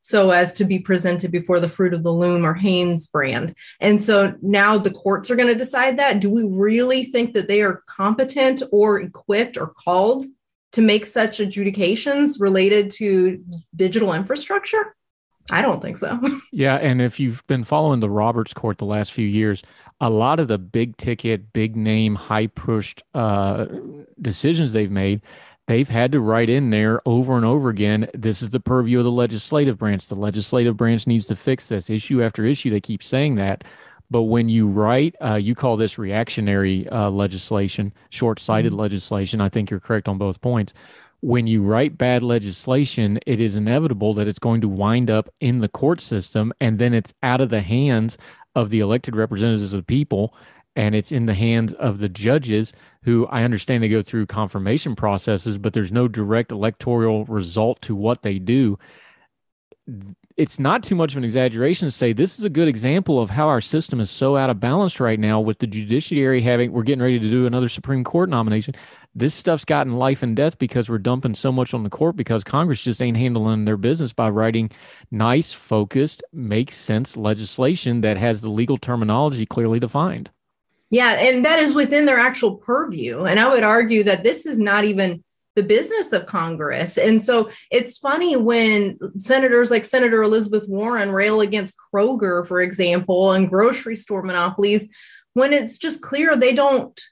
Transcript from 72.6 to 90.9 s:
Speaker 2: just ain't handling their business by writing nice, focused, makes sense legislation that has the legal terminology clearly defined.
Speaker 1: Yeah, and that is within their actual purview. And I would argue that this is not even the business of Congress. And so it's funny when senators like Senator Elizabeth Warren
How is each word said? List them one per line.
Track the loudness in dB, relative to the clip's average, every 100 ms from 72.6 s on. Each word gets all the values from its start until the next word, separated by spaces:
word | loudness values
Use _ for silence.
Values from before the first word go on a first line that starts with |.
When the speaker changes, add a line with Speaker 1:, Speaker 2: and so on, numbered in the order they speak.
| 0 -2
Speaker 2:
just | -4 -2
ain't | -2 0
handling | 0 0 0 0
their | 0 0
business | 0 0 -2
by | -2 0
writing | 2 0 0 -4 -8 -20 -20 -10
nice, | 0 2 2 0
focused, | -10 -2 0 0 0 -2 -4 -16
makes | -10 -2 -2 -2 -8
sense | -4 -2 -2 -4
legislation | -2 -2 -6 0 0 0 -2 0
that | 0 2
has | 0 0
the | -4
legal | -2 0 -2
terminology | -2 -2 0 2 0 -2 -4
clearly | -2 0 0
defined. | 0 -2 -2 -4 -14 _ _ _ _ _ _
Speaker 1:
Yeah, | 2 4 4
and | 2 4
that | 4 4
is | 4
within | 2 2 4
their | 4 4
actual | 2 2 -2 -2
purview. | -4 -2 -2 -6 -8 -4
And | 0 2
I | 4
would | 4
argue | 4 2 4 2
that | 2 2
this | 0 -2
is | -4 -2
not | 0 2
even | 0 0 -2 -2 _ _ _
the | -2
business | 2 2 2 -4 -2
of | -4 -2
Congress. | -6 -4 -4 -6 -4 -2 0
And | 4 4
so | 4 0 0 -6 -2
it's | -2 -2 -6
funny | -4 0 0 2
when | 2 2 2 2 0 -4 -12 -10
senators | 0 2 4 4 4
like | 2
Senator | 2 2 4 4
Elizabeth | 4 2 2 -2 -2
Warren | -4 -2